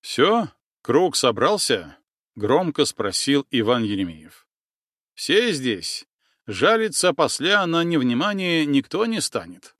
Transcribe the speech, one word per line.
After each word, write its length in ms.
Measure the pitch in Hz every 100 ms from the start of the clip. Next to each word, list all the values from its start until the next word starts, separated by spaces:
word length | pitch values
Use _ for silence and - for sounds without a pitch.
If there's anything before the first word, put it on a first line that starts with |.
«Все, 480 | - - 160 233 190 _ _ _
круг 340 | - 131 180 -
собрался?» — 800 | 127 104 135 208 - 110 80 - _ _ _ -
громко 500 | 104 143 175 147 143
спросил 640 | - 104 - - 143 139
Иван 340 | 127 107 123
Еремеев. 640 | 110 101 92 78 78 - _ _ _ _ _ _ _
«Все 400 | - - 185 240
здесь. 520 | 156 127 98 - - - _ _ _ -
Жалиться 680 | 95 156 226 220 151 180
после 520 | 160 143 - 156 208 180
на 180 | 165
невнимание 840 | 170 165 127 120 196 196 185 165 147
никто 400 | 139 - 170 226
не 160 | 220
станет». 540 | - 113 87 87 - _